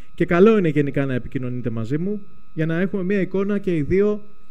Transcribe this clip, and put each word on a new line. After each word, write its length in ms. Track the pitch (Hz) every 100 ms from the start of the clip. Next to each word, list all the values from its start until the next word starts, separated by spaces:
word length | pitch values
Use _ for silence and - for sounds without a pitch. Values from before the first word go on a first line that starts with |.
| -
και 100 | -
καλό 340 | 170 175 208 220
είναι 100 | 170
γενικά 380 | 147 143 135 139
να 80 |
επικοινωνείτε 560 | 127 - 135 123 123 120
μαζί 280 | 113 110 147
μου, 240 | 185 208 - - -
για 120 | - 160
να 140 | 165
έχουμε 220 | 185 202
μία 180 | 180 202
εικόνα 380 | 180 190 196 202
και 180 | 196 170
οι 60 |
δύο, 400 | 139 180 208 208 - - -